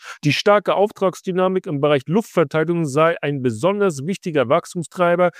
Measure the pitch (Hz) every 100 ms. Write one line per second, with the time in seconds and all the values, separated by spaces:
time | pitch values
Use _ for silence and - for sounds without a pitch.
0 | - - 147 - 208 208 185 160 214 -
1 | 185 - 190 180 185 185 185 143 147 143
2 | 147 202 - 180 147 156 160 170 151 139
3 | 160 - 143 143 123 107 170 202 196 139
4 | 156 190 185 151 117 170 - 175 151 -
5 | 175 175 175 -